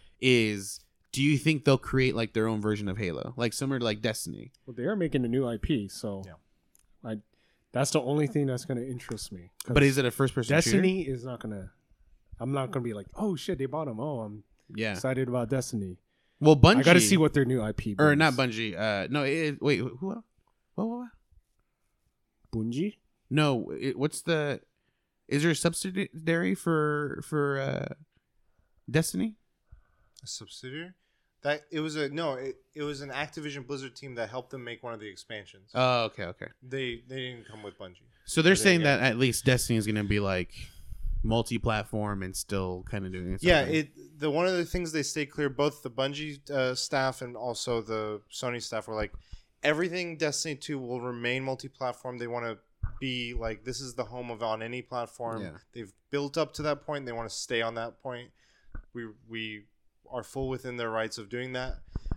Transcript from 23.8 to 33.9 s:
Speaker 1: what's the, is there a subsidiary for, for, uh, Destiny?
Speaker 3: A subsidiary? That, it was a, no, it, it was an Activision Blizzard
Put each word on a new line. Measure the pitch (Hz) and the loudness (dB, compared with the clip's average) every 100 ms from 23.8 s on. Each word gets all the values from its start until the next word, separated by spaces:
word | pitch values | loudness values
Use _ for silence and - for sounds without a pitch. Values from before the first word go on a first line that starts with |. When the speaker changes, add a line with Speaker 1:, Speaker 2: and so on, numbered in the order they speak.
| 131 120 | -4 -2
Speaker 1:
what's | 151 - | -2 -2
the, | - 156 147 123 - _ _ _ _ _ - | -2 0 0 -4 -10 _ _ _ _ _ -2
is | 143 | 2
there | 170 | 2
a | 151 | 2
subsidiary | 170 - 190 185 - 160 160 165 185 190 | 0 0 -4 -4 -6 -4 -2 0 0 0
for, | 170 160 151 147 147 - | 0 2 2 0 -4 -8
for, | - 151 143 139 | -4 -2 0 -2
uh, | 135 - - - - _ _ _ _ _ _ _ - | -2 -4 -4 -10 -20 _ _ _ _ _ _ _ -2
Destiny? | 139 165 180 220 214 _ _ _ - _ _ _ _ | 0 0 -2 -4 -6 _ _ _ -20 _ _ _ _
Speaker 3:
A | 117 | -14
subsidiary? | - 110 - 131 147 175 - _ _ _ _ | -14 -14 -16 -14 -12 -14 -18 _ _ _ _
That, | 143 147 - | -4 -4 -4
it | 160 | -6
was | 156 151 | -4 -2
a, | 139 | -4
no, | 151 160 131 | -2 -4 -4
it, | 135 - _ | -6 -10 _
it | 156 | -8
was | 147 139 | -8 -8
an | 143 | -8
Activision | 131 147 165 147 143 123 | -6 -6 -8 -10 -10 -8
Blizzard | 139 135 | -8 -10